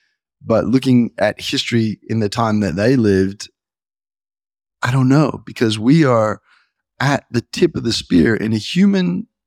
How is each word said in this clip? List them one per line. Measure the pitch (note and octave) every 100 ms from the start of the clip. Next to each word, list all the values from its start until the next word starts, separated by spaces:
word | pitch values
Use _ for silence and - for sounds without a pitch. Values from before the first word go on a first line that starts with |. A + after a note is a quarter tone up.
| _ _ _ _
but | - A2
looking | - B2+ C3 B2 A2+ -
at | G#2 -
history | - C#3 - A#2+ A2 - -
in | A2
the | G#2
time | A2+ A2+ G#2
that | G2
they | E2+ A2+ C3+
lived, | G#2+ F#2+ F#2+ G2 - _ _ _ _ _ _ _ _ _ _ _ _ _
I | B2
don't | C3+ B2+
know, | C#3 B2+ - -
because | - A2+ G#2+
we | A2+ D#3+
are | C#3 A#2 G#2+ G2+ _ _ _ _ _ _
at | C#3 C#3 -
the | A#2
tip | - - E3+ C#3
of |
the | A#2+
spear | G#2 - E2+ A#2 G#2+
in | G#2+
a | A2
human | - F3 G3+ G3 F3 F#3 - _